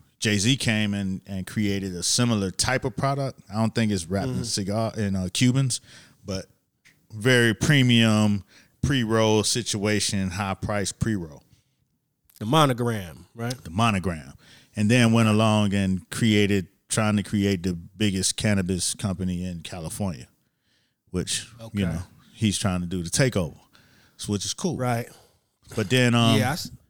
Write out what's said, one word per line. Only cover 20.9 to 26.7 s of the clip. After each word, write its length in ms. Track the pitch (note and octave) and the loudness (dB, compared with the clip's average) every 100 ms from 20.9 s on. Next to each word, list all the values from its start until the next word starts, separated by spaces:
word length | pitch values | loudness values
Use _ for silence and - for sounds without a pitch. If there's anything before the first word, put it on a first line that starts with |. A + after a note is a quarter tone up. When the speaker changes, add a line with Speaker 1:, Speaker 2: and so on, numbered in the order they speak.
| _ _ | _ _
Speaker 1:
which, 360 | F2+ - - - - | -6 -4 -6 -8 -18
you 60 | A2+ | -8
Speaker 2:
Okay. 160 | G2+ F#2 | -4 -2
Speaker 1:
know, 80 | E2 - _ _ | -4 -10 _ _
he's 240 | - A2 F#2 | -2 0 0
trying 240 | G2+ F#2 | -2 -2
to 60 | F2 | -4
do 140 | F#2 | -6
the 60 | E2+ | -4
takeover, 480 | - C3 G2+ D#2 - _ _ _ _ _ - | 0 0 0 -2 -6 _ _ _ _ _ -12
so 140 | - | -6
which 140 | G2+ - | -4 -4
is 80 | |
cool. 240 | - F#3 A2 | -6 -6 -4
Speaker 2:
Right. 320 | B2 A#2 A#2 - _ _ _ _ - - | -2 -4 -6 -16 _ _ _ _ -10 -6
Speaker 1:
But 140 | G2+ | 0
then, 240 | B2+ B2 A#2 | 2 4 4
um, 220 | A2+ A2+ | 4 4
Speaker 2:
Yeah, 100 | B2+ | 2
I 20 | |
s-, 180 | D#3+ - | -2 -8